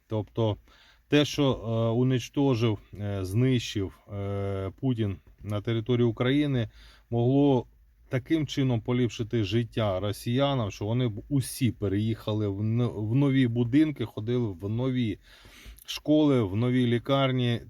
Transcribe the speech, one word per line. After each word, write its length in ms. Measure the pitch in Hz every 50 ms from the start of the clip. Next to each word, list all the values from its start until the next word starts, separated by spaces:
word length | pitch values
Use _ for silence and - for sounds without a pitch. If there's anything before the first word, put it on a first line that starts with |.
| _
Тобто 500 | - 110 107 101 - - 117 113 107 101 - - - - - - - _ _ _ _
те, 160 | 143 147 143
що, 260 | - - - 143 135
е, 160 | 110 85 95 113 113 113 113 113 - 120
уничтожив, 800 | 127 131 131 123 - - - 147 139 139 123 107 120 113 104 - - - -
е, 320 | 90 104 101 101 98 92
знищив, 760 | 90 95 117 127 131 127 117 - - - 107 95 85 - - _ - 101
е, 580 | 101 98 101 101 98 98 98 98 95 95 95 - -
Путін 380 | 135 131 123 110 107 98 92 - - - - -
на 200 | - 101 104 104
території 460 | 95 117 113 113 113 - 123 120 120
України, 640 | 117 110 - 120 127 139 147 151 143 135 120 110 - - - - - - - _ -
могло 560 | 117 117 120 123 135 139 143 143 135 120 - - - - - - _ _ - -
таким 380 | 135 123 - - 160 160 147
чином 340 | - - 143 135 131 123 110
поліпшити 640 | - - 123 123 123 110 - - 113 104 120 117 104
життя 560 | 87 110 117 117 110 - 120 110 104 92 92
росіянам, 720 | 101 104 98 - - 120 120 131 139 143 139 127 110 95
що 140 | - - 101
вони 220 | 107 113 123 127
б 160 | 117 101 104 - -
усі 420 | 143 135 113 - - - 131 113
переїхали 760 | - - 104 98 95 104 107 113 110 - - 110 107 107 107
в 120 | 101 98 98
н-, 280 | 107 110 113 120 123
в 280 | 110 69 104 110 107 117
нові 320 | 139 143 139 131 135 131
будинки, 580 | 120 117 120 120 113 127 151 160 156 139 - 113
ходили 460 | - - 107 107 113 123 123 120 104 92 80
в 80 | 98 101
нові 500 | 110 120 127 135 127 127 120 107 87 - _ - - - - - - - - - - - -
школи, 560 | - - - - - 151 151 156 147 135 123
в 140 | 110 92 95
нові 320 | 107 120 127 123 127 123
лікарні 760 | 120 120 117 - - 139 139 135 131 127 127 123 120 117 - -